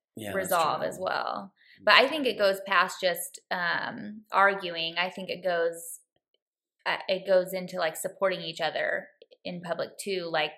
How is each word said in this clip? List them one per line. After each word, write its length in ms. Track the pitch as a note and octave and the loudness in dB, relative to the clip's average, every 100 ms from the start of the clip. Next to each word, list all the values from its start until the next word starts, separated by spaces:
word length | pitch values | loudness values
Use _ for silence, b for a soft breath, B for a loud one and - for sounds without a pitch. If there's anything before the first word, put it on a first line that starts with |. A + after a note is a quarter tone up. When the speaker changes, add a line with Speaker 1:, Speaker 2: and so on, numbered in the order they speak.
| _ - | _ -12
Speaker 1:
Yeah, 140 | A2 | -6
that's 40 | F#3+ | -4
Speaker 2:
resolve 440 | F3+ F3 D#3 C3+ | 0 2 2 0
Speaker 1:
true. 60 | D#3 | -4
Speaker 2:
as 100 | - | -4
well. 520 | F#3 - - - G3 b b b | -4 -2 -4 -6 -10 b b b
Speaker 1:
That's 60 | G3+ | 8
Speaker 2:
But 100 | G3+ | 8
I 140 | C4 | 8
think 180 | D#4 C4 | 2 -2
it 100 | G#3 | 2
Speaker 1:
true. 100 | G3+ | 2
Speaker 2:
goes 140 | G3 - | 2 0
past 340 | F#3 F#3 - | 2 2 0
just, 400 | F#3 E3+ - - - | -2 -2 -6 -14 -8
um, 720 | F#3 F3 E3 - - G#3 G#3+ - | -4 -2 -2 -4 -8 -12 -14 -2
arguing. 680 | - G3 G3 F3+ E3 E3 E3 | 4 4 4 -4 -4 -4 -2
I 120 | F#3 | -4
think 200 | G3 F#3 | -4 -8
it 120 | F3+ | -4
goes, 580 | F3+ E3+ E3+ E3 - - _ _ _ _ _ _ _ _ - | -2 2 0 -2 -12 -16 _ _ _ _ _ _ _ _ -4
uh, 120 | F3 - | -4 -2
it 180 | F#3+ F#3 | -2 4
goes 260 | F#3 F3+ | 4 4
into, 260 | F#3 F3+ F3+ | -4 -8 -2
like, 180 | E3 D#3+ | -2 -2
supporting 440 | F#3 F#3 F#3+ F3+ | -8 0 0 0
each 200 | E3 E3 | -6 -4
other 480 | D#3+ D3+ D3+ - - _ - - - | -2 0 -2 -4 -6 _ -20 -14 -10
in 160 | F3 | -10
public, 360 | F3 E3+ D3+ - | -6 -6 -6 -8
too. 280 | G3+ F#3 E3+ | -6 -4 -2
Like, 220 | D#3+ D#3 | -2 -2